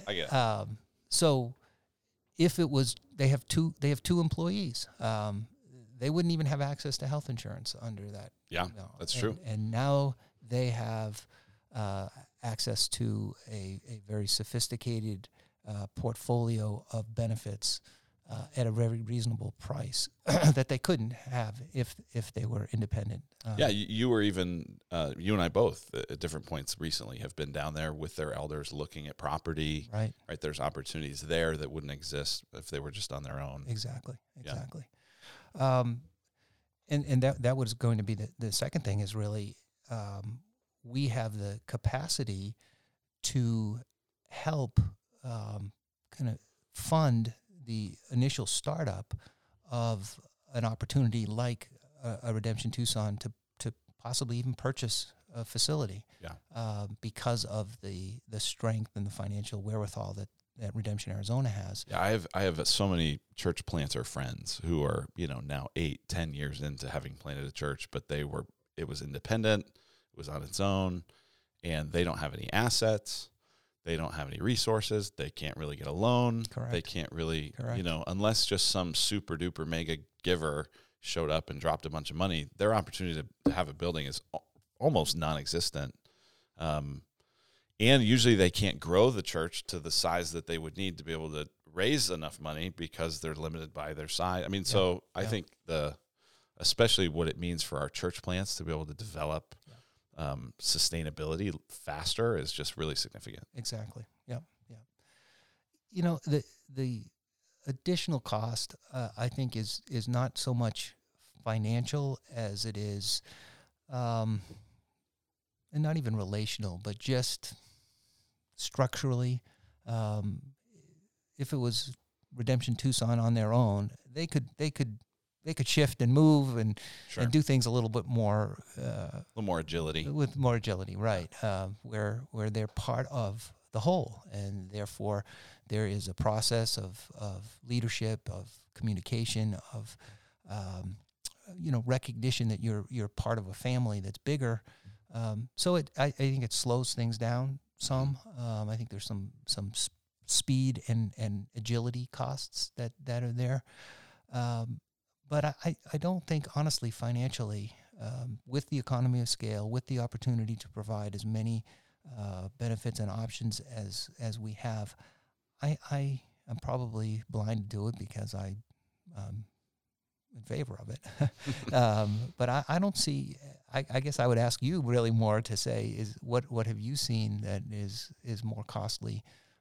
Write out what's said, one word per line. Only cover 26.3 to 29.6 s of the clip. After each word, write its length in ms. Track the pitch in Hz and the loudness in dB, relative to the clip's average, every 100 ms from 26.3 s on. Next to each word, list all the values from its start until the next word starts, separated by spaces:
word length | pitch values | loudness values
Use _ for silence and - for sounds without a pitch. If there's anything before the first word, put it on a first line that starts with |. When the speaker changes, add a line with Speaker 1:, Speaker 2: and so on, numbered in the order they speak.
| 76 - | -4 -6
Speaker 1:
points 280 | 78 69 - | -6 -4 -4
recently 380 | 80 - 58 62 | -2 -2 -4 -8
have 160 | 64 - | -8 -6
been 160 | 73 | -4
down 220 | 73 76 | -2 -4
there 180 | 78 78 | -2 -4
with 240 | 76 78 - | -4 -6 -4
their 160 | 78 | -4
elders 380 | - 73 76 71 | -4 -4 -6 -6
looking 340 | 73 73 80 73 | -6 -8 -8 -12
at 100 | - | -4
property. 720 | 71 76 - 78 | -2 -2 -2 0